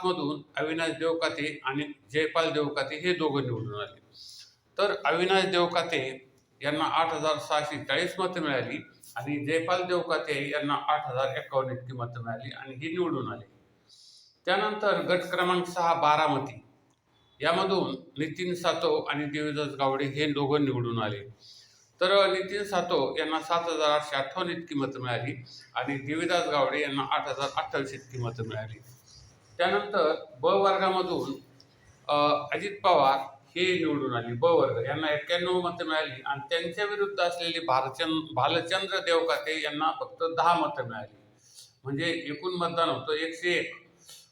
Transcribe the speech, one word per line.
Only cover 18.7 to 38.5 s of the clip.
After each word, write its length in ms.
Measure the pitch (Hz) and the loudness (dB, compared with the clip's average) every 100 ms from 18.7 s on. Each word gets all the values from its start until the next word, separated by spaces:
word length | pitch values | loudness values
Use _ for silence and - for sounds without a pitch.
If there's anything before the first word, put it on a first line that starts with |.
| 160 165 151 | 2 2 2
आणि 220 | - 147 | 0 -2
देवीदास 420 | 147 147 151 147 143 | -2 -2 -2 -2 -4
गावडे 380 | 131 139 135 | 0 2 2
हे 280 | 139 131 151 | 0 0 0
दोघं 320 | 147 139 147 | 0 2 4
निवडून 380 | 143 123 120 117 | 2 0 0 0
आले. 520 | 107 101 101 - - - - _ _ - | -2 -4 -10 -18 -20 -20 -20 _ _ -2
तर 260 | 185 196 190 | 4 6 6
नितीन 380 | 185 180 202 | 2 -2 -4
सातव 500 | 202 185 - 165 131 - | -2 0 2 2 2 0
यांना 220 | 156 160 | -2 -2
सात 300 | - 170 170 | 0 0 0
हजार 200 | 156 151 | 0 4
आठशे 260 | 151 147 139 | 2 2 -4
अठ्ठावन्न 360 | 135 - 175 | -4 -4 -4
इतकी 220 | 165 170 | -4 -4
मतं 260 | 143 135 135 | -2 -2 -4
मिळाली 440 | 123 113 127 - - - - | -2 -2 -2 -8 -12 -20 -10
आणि 240 | 123 123 139 | -4 -2 -4
देवीदास 480 | 135 156 175 175 160 | -4 -2 0 2 2
गावडे 340 | 147 131 147 | 2 2 2
यांना 220 | 143 139 135 | 0 -2 0
आठ 180 | 151 151 | 0 -2
हजार 200 | 131 139 - | -2 -4 -2
अठ्ठावीस 360 | 160 147 135 | -2 -2 -4
इतकी 260 | - - 131 | -8 -12 -6
मतं 240 | 117 117 110 | -6 -4 -6
मिळाली. 320 | 107 110 110 - - - - - - _ - | -6 -8 -12 -20 -20 -20 -20 -20 -20 _ -2
त्यानंतर 640 | 180 202 208 202 156 160 - - | 0 0 0 2 2 2 -4 0
ब 60 | 160 | 4
वर्गामधून, 880 | 196 196 190 190 185 185 175 - 139 - - - _ - - - | 6 6 4 2 2 0 -2 -4 -8 -12 -20 -20 _ -20 -12 0
अ, 380 | 147 147 147 - | 4 4 2 0
अजित 160 | 151 196 - | -4 -6 0
पवार 360 | 196 165 135 135 - - _ | 6 6 6 4 0 -12 _
हे 300 | 170 185 175 | -2 2 2
निवडून 360 | 160 143 131 | 2 0 0
आले. 200 | 120 117 | -2 -4
ब 100 | 120 | 2
वर्ग 420 | 165 165 135 - 135 | 4 6 4 2 -2
यांना 200 | 147 156 | -2 0
एक्क्याण्णव 540 | 151 151 175 180 180 | -2 0 -2 2 0
मतं 240 | 175 175 | 0 -4
मिळाली 380 | 165 156 151 127 139 | -2 0 -2 -4 -6
आणि 140 | 143 - | -6 -2
त्यांच्या 340 | 170 170 185 | -2 -2 -2
विरुद्ध 360 | 208 208 196 - | -2 0 -2 2
असलेले 400 | 175 175 170 165 | 0 0 -4 -2
भारचंद-, 760 | 165 131 135 135 165 160 156 | 2 2 2 -2 -2 -2 -2
भालचंद्र 640 | 117 139 | 0 2